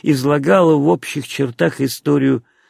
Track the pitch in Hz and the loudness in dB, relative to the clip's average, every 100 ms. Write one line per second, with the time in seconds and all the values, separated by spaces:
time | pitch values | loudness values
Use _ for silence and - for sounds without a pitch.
0 | - 139 139 147 147 190 170 147 147 175 | -2 0 0 0 2 4 4 4 2 0
1 | - 147 - - 135 120 170 - 135 - | -4 -10 -8 -4 -4 -2 -2 -2 -6 -4
2 | 151 143 135 123 - _ | -2 0 2 -2 -4 _